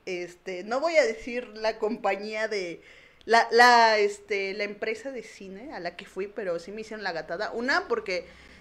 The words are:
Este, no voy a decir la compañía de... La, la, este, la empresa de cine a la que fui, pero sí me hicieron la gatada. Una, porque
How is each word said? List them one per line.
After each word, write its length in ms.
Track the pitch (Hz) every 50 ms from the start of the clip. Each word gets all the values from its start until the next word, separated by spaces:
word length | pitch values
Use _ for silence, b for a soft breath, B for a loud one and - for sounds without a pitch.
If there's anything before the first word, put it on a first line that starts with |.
| -
Este, 580 | 190 185 175 175 170 175 _ - 185 185 180 190
no 160 | 208 233 269
voy 160 | 302 339 330
a 80 | 311 262
decir 440 | 226 220 - - 262 240 247 240 214
la 300 | 214 220 220 220 220 220
compañía 680 | 220 208 233 208 - 196 196 196 208 214 214 214 220 220
de... 320 | 220 196 180 170 160 - b b b b b b b b b
La, 240 | - 220 233 226 233
la, 480 | 226 233 240 247 240 233 233 226 220 214
este, 560 | 202 202 208 - - - 208 196 196 196 190
la 100 | 208 208
empresa 460 | 202 208 208 226 220 220 220 - 277
de 120 | 269 233 -
cine 520 | - - - 202 190 190 196 240 311 262
a 60 | 196
la 160 | 165 175 175
que 100 | - 190
fui, 200 | - - 185 196 202
pero 300 | - 240 208 180 170 170
sí 140 | 170 202 202
me 100 | 220 220
hicieron 200 | - 220 214 196
la 80 | 190 170
gatada. 380 | 160 156 - 170 180 214 - -
Una, 340 | 226 240 269 302 359 - -
porque 360 | 233 220 214 208 180 175 175 b b b b b b b